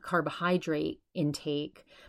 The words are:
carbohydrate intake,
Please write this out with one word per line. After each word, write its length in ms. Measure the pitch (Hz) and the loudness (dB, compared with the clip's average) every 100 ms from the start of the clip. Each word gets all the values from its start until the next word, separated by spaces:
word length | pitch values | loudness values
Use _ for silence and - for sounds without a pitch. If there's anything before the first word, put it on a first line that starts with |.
carbohydrate 1000 | - 175 151 - 175 180 - 151 156 - _ | 0 0 0 0 2 2 2 0 -2 -4 _
intake, 720 | - 147 143 156 143 151 - - - | -2 0 0 -2 -2 -4 -10 -20 -20